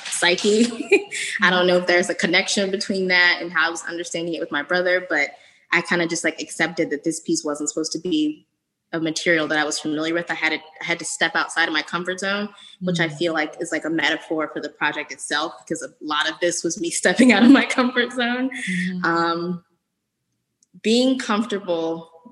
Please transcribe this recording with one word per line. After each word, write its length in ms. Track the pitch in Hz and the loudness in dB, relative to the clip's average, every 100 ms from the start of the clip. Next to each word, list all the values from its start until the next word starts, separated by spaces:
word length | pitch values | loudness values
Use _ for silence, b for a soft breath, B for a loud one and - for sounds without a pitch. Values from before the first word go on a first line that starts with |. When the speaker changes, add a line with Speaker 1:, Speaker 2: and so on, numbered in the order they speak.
Speaker 1:
psyche." 640 | - - 175 185 208 214 240 233 - 403 403 B B | -8 0 2 2 4 4 2 0 2 2 2 B B
<laughs> 140 | B | B
I 80 | 180 | 2
don't 160 | 180 180 | 4 4
know 120 | 180 | 4
if 80 | 180 | 4
there's 240 | 175 175 | 2 2
a 40 | |
connection 560 | 165 180 180 196 208 196 | -2 2 2 2 0 -2
between 380 | 196 - 190 185 | -2 -4 -2 2
that 300 | 180 175 170 | 4 4 2
and 120 | 170 | -2
how 160 | 170 160 | 0 0
I 20 | |
was 120 | 170 | -2
understanding 500 | - 170 175 170 170 | -8 -8 -8 -6 -4
it 60 | 156 | -4
with 120 | 165 | -4
my 100 | 147 | -6
brother, 440 | 147 180 180 180 180 | -2 0 2 0 0
but 220 | 151 139 B B B B | -2 -2 B B B B
I 80 | 170 | -2
kinda 240 | - 175 165 | 0 0 0
just, 160 | 170 | -2
like, 160 | 165 - | -4 -4
accepted 500 | 151 - 165 175 151 | -10 -4 -2 -2 -2
that 140 | 143 | -2
this 160 | 165 160 | -4 -4
piece 240 | - 160 | -2 -2
wasn't 260 | 151 147 147 | -2 -4 -4
supposed 220 | 160 156 | -4 -6
to 60 | 160 | -6
be 480 | 180 156 151 156 _ _ _ _ _ | -2 0 0 -4 _ _ _ _ _
a 80 | 165 | -4
material 480 | 160 156 180 165 151 | -4 -2 2 2 2
that 100 | 151 | 0
I 60 | |
was 160 | 147 147 | 0 -2
familiar 340 | 156 151 160 | -4 -4 -2
with. 160 | 170 170 | -2 -4
I 40 | |
had 160 | 160 160 | -2 -2
to, 80 | 151 - - | -2 -8 -12
I 40 | |
had 160 | - 170 | -6 -4
to 40 | |
step 300 | 165 - 165 | -4 0 0
outside 320 | 165 160 165 170 | 0 -2 0 0
of 80 | |
my 80 | 151 | 0
comfort 380 | - 175 180 185 | -2 -4 -4 -4
zone, 280 | 196 202 208 B B B | -4 -4 -6 B B B
which 180 | 180 170 | -4 0
I 80 | 165 | -2
Speaker 2:
Mm. 100 | 151 | 0
Speaker 1:
feel 140 | 170 | -2
like 240 | 160 156 - | 0 -4 -6
is, 120 | 170 | -6
like, 120 | 156 | -4
a 60 | 156 | -2
metaphor 580 | 160 147 156 - 160 151 | 0 0 -2 -4 -4 -4
for 60 | 160 | -6
the 80 | 143 | -10
project 420 | - 151 151 143 | -4 -4 -2 -8
itself, 440 | 135 - 147 165 - | -12 -4 -2 -2 -8
because 240 | - 160 | -10 -8
a 60 | 135 - | -8 -12
lot 300 | 151 151 156 | -4 0 0
of 80 | 156 | 0
this 220 | 175 - | -2 0
was 180 | 175 185 | -4 -4
me 100 | 170 | -4
<laughs> 120 | - | 0
stepping 300 | 185 190 247 | 2 6 6
out 100 | 202 | 8
of 80 | 240 | 10
my 160 | 262 240 | 8 6
comfort 460 | - 247 247 240 | 0 0 0 -2
zone. 360 | 254 240 247 262 | -2 -2 -2 -4
Speaker 2:
Mm-hmm. 560 | 262 190 180 180 180 | -4 -4 -2 -2 -2
Speaker 1:
Um, 600 | 170 170 170 170 175 175 - _ _ _ _ _ _ _ _ _ _ - | 0 0 0 -2 -4 -6 -10 _ _ _ _ _ _ _ _ _ _ -6
being 360 | 214 240 254 262 | 2 4 4 0
comfortable 920 | - 202 - 196 185 165 165 165 - - - | 0 -2 -2 -4 -2 -2 -2 -6 -10 -20 -12